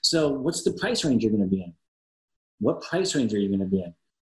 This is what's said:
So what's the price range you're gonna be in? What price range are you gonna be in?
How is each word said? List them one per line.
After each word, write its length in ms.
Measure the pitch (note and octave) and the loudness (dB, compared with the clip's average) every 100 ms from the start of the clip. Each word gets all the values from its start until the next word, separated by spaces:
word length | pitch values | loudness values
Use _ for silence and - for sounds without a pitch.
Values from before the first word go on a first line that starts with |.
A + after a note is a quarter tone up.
So 280 | - E3 D3+ | 0 2 2
what's 320 | C3+ C3 - | 0 -2 -2
the 100 | - | -2
price 320 | - G3+ A#3 | -2 -2 0
range 180 | D#3+ A#2+ | 2 2
you're 100 | A2 | 4
gonna 140 | G#2 F#2+ | 2 2
be 160 | F#2+ | 0
in? 120 | F2 - _ _ _ _ _ _ _ _ | -2 -14 _ _ _ _ _ _ _ _
What 200 | A2 - | -2 -2
price 340 | - E3 F#3 | -4 -4 -2
range 200 | D3 A#2 | 0 0
are 40 | G#2 | 0
you 120 | G2+ | 0
gonna 160 | G2 F#2+ | -2 0
be 160 | F#2+ | -2
in? 100 | F2 - _ _ | -2 -12 _ _